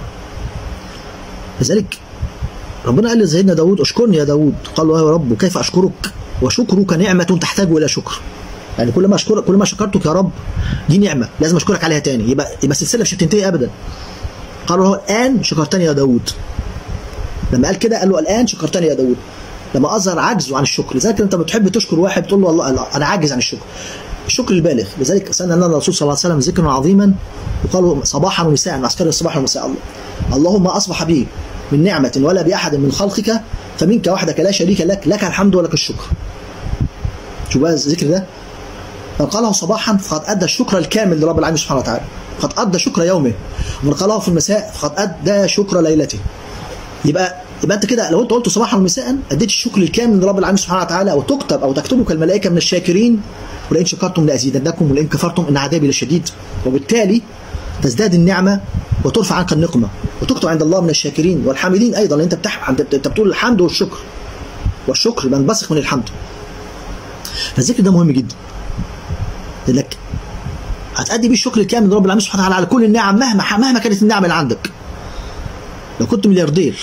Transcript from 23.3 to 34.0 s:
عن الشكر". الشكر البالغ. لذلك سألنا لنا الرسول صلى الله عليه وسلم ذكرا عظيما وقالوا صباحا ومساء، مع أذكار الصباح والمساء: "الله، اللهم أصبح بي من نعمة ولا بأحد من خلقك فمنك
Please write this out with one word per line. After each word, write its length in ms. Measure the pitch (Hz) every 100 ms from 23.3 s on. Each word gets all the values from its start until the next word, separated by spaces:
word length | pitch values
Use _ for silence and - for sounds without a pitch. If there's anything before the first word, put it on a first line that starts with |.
عن 60 | 127
الشكر". 240 | 120 117 - - - - - - -
الشكر 280 | - 240
البالغ. 320 | 185 165 139 - -
لذلك 320 | 131 196 -
سألنا 220 | - 185
لنا 120 | 170 175
الرسول 280 | 151 -
صلى 120 | - 147
الله 120 | 143
عليه 100 | 175
وسلم 180 | 156 143
ذكرا 180 | 185 156
عظيما 440 | 135 147 196 202 190 - - - -
وقالوا 400 | - 185 180 143
صباحا 400 | 120 139 185 180
ومساء، 340 | 165 143 185 139
مع 100 | 123
أذكار 200 | - 160
الصباح 280 | 151 165 143
والمساء: 300 | 131 - 135
"الله، 100 | 135 - - - - -
اللهم 340 | 131 170 202 180
أصبح 360 | 185 180 165
بي 240 | 165 160 107 - - - -
من 100 | 143
نعمة 300 | 180 160 131 131
ولا 260 | 143 185
بأحد 320 | 160 190 175
من 180 | 143 139
خلقك 480 | 131 202 202 214 220 - - - -
فمنك 280 | 170 233